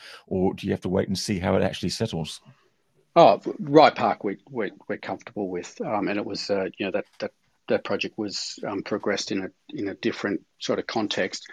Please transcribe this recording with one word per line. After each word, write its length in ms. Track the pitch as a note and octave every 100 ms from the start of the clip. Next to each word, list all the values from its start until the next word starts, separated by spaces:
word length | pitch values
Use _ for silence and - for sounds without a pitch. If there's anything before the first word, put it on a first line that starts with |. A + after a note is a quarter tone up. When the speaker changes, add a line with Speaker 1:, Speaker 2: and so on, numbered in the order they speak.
| - - -
Speaker 1:
or 280 | F#2 F#2+
do 120 | - G2
you 60 |
have 100 | G2
to 60 | F2+
wait 200 | G#2 G2+
and 80 | F2+
see 220 | - F#2+
how 160 | F#2+
it 80 | F#2+
actually 280 | F#2+ - F2+
settles? 500 | - A2+ E2 D#2 - - - _ _ _ _ _ E3
Speaker 2:
Oh, 240 | C#3 G2 - -
Rye 300 | D3+ D3 B2+
Park, 340 | - A2+ -
we, 140 | G#2 F#2+ -
we, 220 | B2+ F#2+ - -
we're 100 | G2+
comfortable 500 | - F#2+ - G#2 F#2+
with, 320 | F2 - -
um, 280 | A3 G#2+ F#2+
and 100 | G#2
it 80 | G2+
was, 240 | F#2+ -
uh, 180 | G2 F#2 -
you 100 | G2
know, 60 |
that, 140 | G2 - -
that, 120 | G#2 _ _ _ -
that 140 | G#2
project 360 | - G2+ G2 -
was, 400 | G#2 - - - -
um, 160 | G2
progressed 500 | - G#2 G#2+ G2 -
in 120 | G2+
a, 60 | F#2+ _ -
in 180 | - G2+
a 60 |
different 500 | F#2+ A2+ - G#2 F#2 _ -
sort 200 | - G2
of 80 | -
context. 640 | A2+ G#2 - F#2 - -